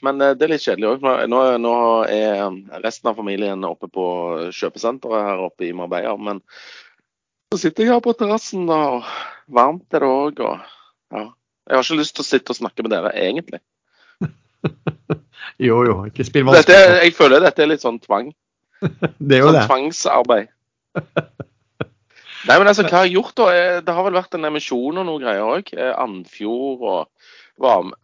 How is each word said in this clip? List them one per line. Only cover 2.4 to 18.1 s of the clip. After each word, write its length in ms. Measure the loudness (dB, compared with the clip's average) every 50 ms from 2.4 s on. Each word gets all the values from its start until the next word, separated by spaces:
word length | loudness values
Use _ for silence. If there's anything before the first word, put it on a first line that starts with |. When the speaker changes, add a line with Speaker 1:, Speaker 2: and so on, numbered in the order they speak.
Speaker 1:
eh, 380 | -4 -6 -8 -10 -16 -18 -16 -10
resten 280 | -10 -10 -10 -6 -6 -6
av 80 | -6 -4
familien 460 | -8 -8 -6 -6 -6 -6 -6 -6 -8
oppe 240 | -8 -8 -10 -14 -12 -8
på 140 | -6 -6 -4 -4 -6 -6 -6 -8 -8 -8 -10
kjøpesenteret 760 | -8 -8 -8 -8 -8 -6 -6 -6 -6 -6 -8 -6 -4 -4 -4 -4
her 120 | -6 -6 -8
oppe 200 | -10 -10 _ -10 -10
i 40 | -8
Marbella, 420 | -10 -10 -8 -8 -6 -6 -6 -8 -8
men 240 | -8 -10 -10 -12 -14 _ -20 -20 -20 -20 -20 -20 -20 _ _ _ _ _ _ _ _ _ _ _ _ _ -8
så 60 | -4
sitter 240 | -4 -4 -2 -2 0
jeg 80 | 0 0
her 80 | 0
på 120 | 0 -2 -2 -2
terrassen 480 | -2 -2 -4 -4 -6 -8 -8 -6 -4
da, 140 | -2 0 0 0 -2 -4 -6
og 80 | -8 -10 -14 -14 -14 -16 -18 -20 _ _ 2
varmt 320 | 2 2 2 0 -4 -10 _ -4
er 80 | -2
det 80 | 0 0
også, 400 | 0 -2 -2 -4 -6 -6 -8 -8
og, 160 | -8 -10 -14 -20 -20 _ _ _ _ _ _ _ -12
ja. 100 | -12 -12 -12 -16 _ _ _ _ _ _ -2
Jeg 80 | -2 -2
har 80 | -2
ikke 160 | -2 -4 -4
lyst 140 | -4 -6 -8 -10
til 80 | -6
å 20 | -2
sitte 220 | -2 -2 -2 -4 -8
og 40 | -8
snakke 240 | -8 -10 -10 -8 -6
med 80 | -4
dere, 220 | -4 -4 -4 -4 -4
egentlig. 480 | -4 -4 -4 -4 -6 -8 -12 -16 -20 -20 _ _ _ _ _ _ _ _ _ _ _ -10 -10 -10 _ _ _ _ _ -10
Speaker 2:
<laughs> 560 | -10 -10 _ _ -10 -10 -10 _ -10 -10 -10 -10 _ _ -20 -20 -20 -10 _
Jo, 220 | 0 0 2 2 2
jo, 100 | 2 0 -2 -4 -8
ikke 160 | -8 -8 -8
spill 200 | -2 0 0 4 6
Speaker 1:
Dette 240 | 8 8 8 10
Speaker 2:
vanskelig. 40 | 10
Speaker 1:
er, 260 | 10 10 10 8 6 4
jeg 100 | 2 4 6
føler 240 | 6 6 8 6 6
dette 180 | 4 4 2 2
er 40 | 2
litt 120 | 0 0 -2
sånn 160 | -4 -6 -6
tvang. 280 | -4 -2